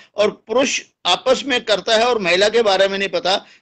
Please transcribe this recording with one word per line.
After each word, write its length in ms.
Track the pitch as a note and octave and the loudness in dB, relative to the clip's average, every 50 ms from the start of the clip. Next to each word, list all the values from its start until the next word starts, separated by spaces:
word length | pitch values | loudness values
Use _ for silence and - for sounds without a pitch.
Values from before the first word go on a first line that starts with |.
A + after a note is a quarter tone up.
| - _ - | -10 _ -4
और 280 | - G#3 G#3 G3 - _ - | 0 0 0 -2 -4 _ -2
पुरुष 340 | A3 B3 C#4 A#3+ - - - _ _ _ - | 0 0 0 0 -2 -6 -8 _ _ _ -4
आपस 380 | F3 F3+ F#3+ - B3+ C4 - G#3+ | -2 -2 -2 0 0 0 0 0
में 180 | C4+ B3+ B3 A#3+ | -2 -4 -4 -2
करता 340 | - G#3 F#3 F3+ A#3 A3+ G#3+ | -2 -2 -2 0 0 0 2
है 80 | A3+ | 2
और 120 | B3 B3 A3+ | 2 0 0
महिला 320 | G3 E3+ F3 F#3 G3+ A3 | 0 0 2 2 2 2
के 120 | G#3+ A#3 | 2 2
बारे 260 | A#3 G#3 F#3+ F#3 G3 G3 | 2 2 2 2 2 0
में 120 | G3 G3 | 0 -2
नहीं 100 | G3 F#3+ | -4 -4
पता। 360 | E3+ F3 E3 F3 F#3+ - - - - _ | -4 -4 -2 -2 -2 -2 -4 -8 -20 _